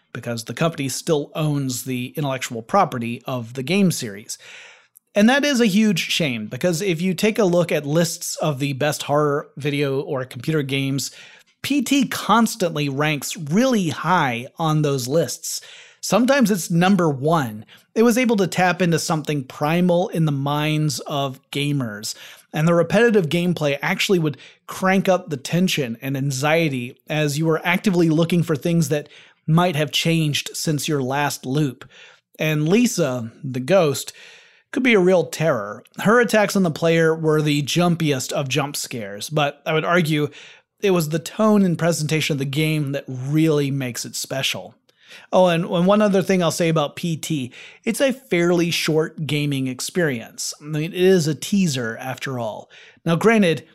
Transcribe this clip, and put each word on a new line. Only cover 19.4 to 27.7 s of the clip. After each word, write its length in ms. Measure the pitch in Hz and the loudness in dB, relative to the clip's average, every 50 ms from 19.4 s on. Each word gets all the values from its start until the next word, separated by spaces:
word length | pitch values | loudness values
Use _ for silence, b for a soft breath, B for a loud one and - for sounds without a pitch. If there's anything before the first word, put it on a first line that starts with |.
| 127 | -6
primal 640 | - - - 147 147 165 175 180 180 170 170 180 - | -8 -8 -4 -2 0 2 2 2 2 2 2 0 0
in 160 | - 180 160 | -2 0 0
the 60 | 156 | 0
minds 680 | 143 135 139 143 143 147 151 156 151 151 151 151 120 - | 0 -2 -2 -2 -2 -2 -2 -2 0 0 0 -2 -2 -6
of 380 | - - 156 139 139 135 131 - _ _ | -8 -6 -6 -4 -4 -6 -8 -12 _ _
gamers, 640 | - 135 143 147 147 143 127 110 104 104 107 - - B B B B B B B - | -6 -4 -2 -2 -2 -2 -4 -6 -8 -10 -10 -12 -12 B B B B B B B -4
and 120 | 156 151 | 0 2
the 80 | 165 170 | 2 4
repetitive 540 | 170 165 170 165 208 240 240 214 214 170 143 | 4 2 2 4 4 4 4 4 2 2 2
gameplay 500 | 165 175 175 180 165 - 160 143 139 - | 0 -2 0 0 -2 0 0 -2 -2 -2
actually 360 | - 160 190 - - - 202 175 | -2 -4 -2 -2 0 2 2 2
would 200 | 160 151 127 - B B B B B | 2 0 -4 -6 B B B B B
crank 440 | - - - 185 185 190 196 175 190 | -16 -8 -2 0 2 2 2 4 2
up 200 | 185 180 185 - | 2 2 0 -4
the 80 | 147 123 | -10 -8
tension 600 | - - - 170 190 175 - 156 135 117 113 - | -6 -2 0 0 2 2 0 0 -2 -4 -6 -6
and 140 | - 135 139 | -6 -6 -4
anxiety 800 | 135 135 143 135 127 143 151 160 170 165 151 135 127 120 120 - _ _ - | -4 -2 -4 -2 0 0 2 2 2 2 0 0 -4 -6 -8 -12 _ _ -6
as 280 | 156 151 151 147 135 151 | -2 -2 -2 -2 -2 0
you 80 | 160 | 0
were 160 | 160 156 156 - | 0 0 0 0
actively 440 | 180 | 0